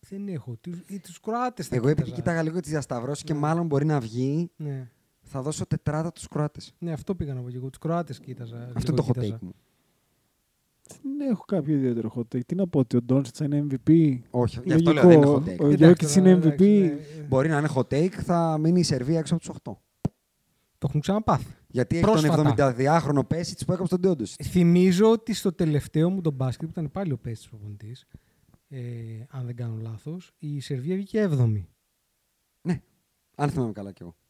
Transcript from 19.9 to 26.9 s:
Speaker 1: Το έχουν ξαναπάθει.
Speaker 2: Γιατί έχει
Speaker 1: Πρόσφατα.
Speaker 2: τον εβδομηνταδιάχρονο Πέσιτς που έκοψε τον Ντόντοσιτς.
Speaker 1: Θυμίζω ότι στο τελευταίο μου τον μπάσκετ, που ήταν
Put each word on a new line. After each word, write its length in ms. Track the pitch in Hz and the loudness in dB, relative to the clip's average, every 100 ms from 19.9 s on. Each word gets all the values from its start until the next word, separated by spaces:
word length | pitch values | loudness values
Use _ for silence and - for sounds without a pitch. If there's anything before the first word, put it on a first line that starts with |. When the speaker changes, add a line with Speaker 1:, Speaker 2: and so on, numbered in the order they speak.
| _ - _ _ _ _ _ _ _ | _ -10 _ _ _ _ _ _ _
Speaker 1:
Το 100 | 147 | -4
έχουν 120 | 151 | -4
ξαναπάθει. 540 | 147 202 226 147 - - _ | -2 -2 0 0 -2 -16 _
Speaker 2:
Γιατί 280 | 123 123 165 | -4 -2 0
έχει 100 | 196 | 2
Speaker 1:
Πρόσφατα. 220 | 220 151 | 4 4
Speaker 2:
τον 100 | 160 | 4
εβδομηνταδιάχρονο 840 | 147 113 139 117 135 165 143 143 | 2 2 0 2 2 2 2 0
Πέσιτς 420 | 131 160 170 - - | 0 -4 -6 -8 -6
που 80 | |
έκοψε 240 | 180 185 185 | -4 -2 0
τον 120 | 185 | 0
Ντόντοσιτς. 380 | 160 107 - - | 0 -4 -8 -4
Speaker 1:
Θυμίζω 640 | 180 170 175 185 175 220 | 2 4 6 4 6 4
ότι 220 | 226 - | 4 -2
στο 200 | 208 202 | -4 -4
τελευταίο 560 | 170 165 147 - 156 165 | -2 -2 0 -2 -2 0
μου 120 | 190 | 0
τον 120 | 160 | -4
μπάσκετ, 320 | 135 131 120 160 | -2 -6 -4 -10
που 60 | 165 | -8
ήταν 120 | 151 | -8